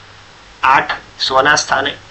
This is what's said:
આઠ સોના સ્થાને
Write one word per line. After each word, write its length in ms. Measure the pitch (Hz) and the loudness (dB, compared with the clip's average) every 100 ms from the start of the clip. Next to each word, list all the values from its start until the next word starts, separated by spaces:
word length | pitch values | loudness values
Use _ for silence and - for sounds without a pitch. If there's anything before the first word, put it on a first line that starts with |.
| - - - - - - | -20 -20 -20 -20 -20 -2
આઠ 300 | 131 143 - - - - | 2 2 0 -8 -14 -10
સોના 360 | - 131 139 151 | -2 0 2 2
સ્થાને 420 | - 135 139 - - | 0 -4 -4 -8 -16